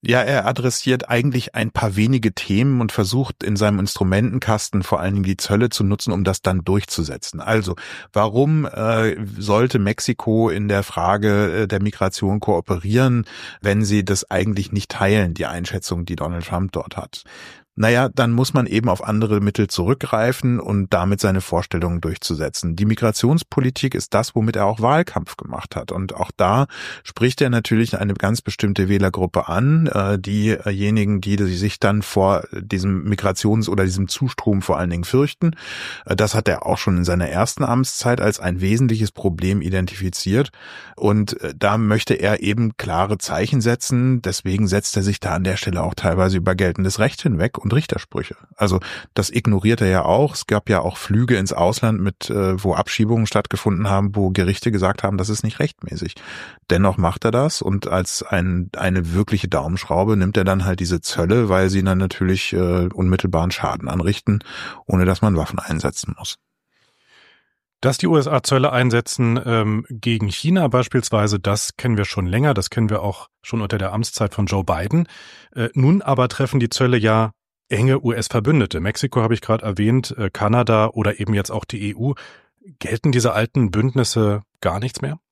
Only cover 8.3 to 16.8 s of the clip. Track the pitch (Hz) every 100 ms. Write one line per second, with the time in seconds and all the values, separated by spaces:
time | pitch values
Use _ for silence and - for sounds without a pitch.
8.3 | 110 143 156 143 - 110 113 110 - 104
9.3 | 104 101 104 123 120 101 110 - 117 -
10.3 | 110 113 85 104 101 101 - 87 104 104
11.3 | 101 104 87 104 101 104 - 95 - 98
12.3 | 104 - 90 - 87 95 113 131 120 107
13.3 | - - - 101 101 104 104 95 98 -
14.3 | 95 95 101 98 104 - - 98 107 92
15.3 | 80 76 87 90 95 - 87 85 85 78
16.3 | 87 85 87 95 82